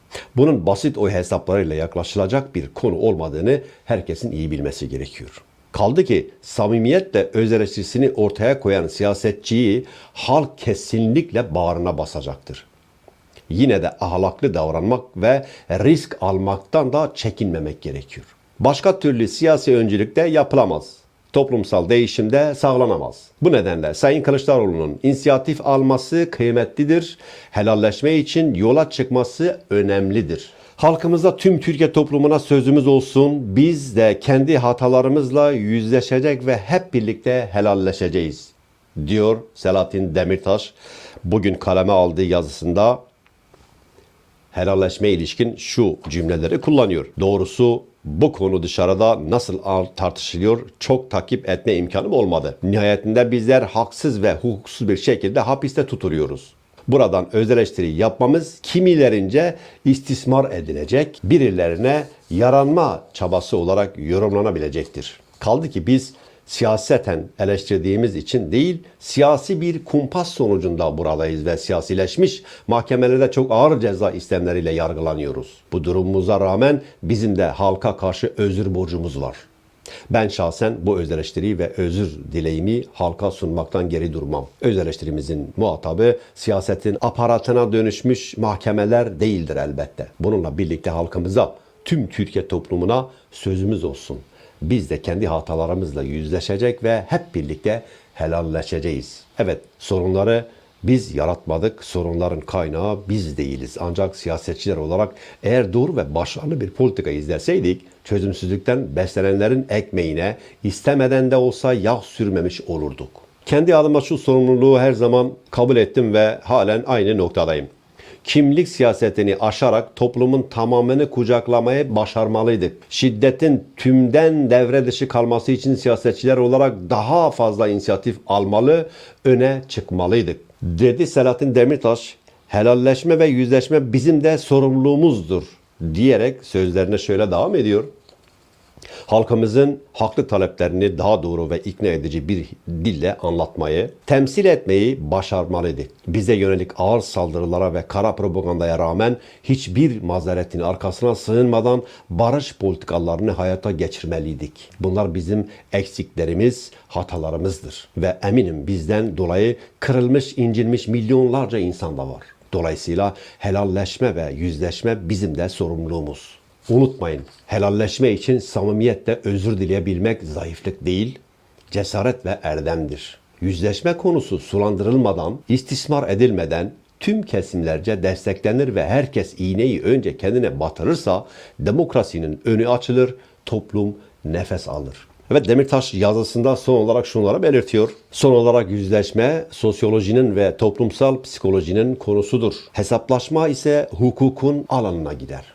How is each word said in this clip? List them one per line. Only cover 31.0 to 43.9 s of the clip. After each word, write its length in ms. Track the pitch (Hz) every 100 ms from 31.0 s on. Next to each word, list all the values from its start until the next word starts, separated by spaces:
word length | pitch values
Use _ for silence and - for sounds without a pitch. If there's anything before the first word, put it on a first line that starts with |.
| 170 170 180 -
tüm 220 | 190 170
Türkiye 320 | - 147 156
toplumuna 480 | 156 151 143 147 151
sözümüz 480 | 151 143 131 143 135
olsun. 680 | 135 131 135 143 147 117 95
Biz 400 | 156 160 135 107
de 240 | 110 98
kendi 380 | - 135 135 147
hatalarımızla 920 | 123 120 127 127 131 147 131 139 147
yüzleşecek 920 | 135 104 113 110 127 123 131 147 139 127
ve 120 | 120
hep 360 | 98 180 185
birlikte 560 | 127 107 113 - 123 110
helalleşeceğiz," 1000 | 98 104 98 95 92 92 87 82 - - _ _ _ _ - 73
diyor 300 | 107 107 113 -
Selahattin 600 | - 95 95 92 98 95 80
Demirtaş. 580 | 90 95 98 101 - _ - - - -
Bugün 300 | 87 107 98
kaleme 380 | 92 - 92 92
aldığı 320 | 98 90 80
yazısında 760 | 92 87 76 - 78 85 107 123 - _ _ _ _ _ _ _ _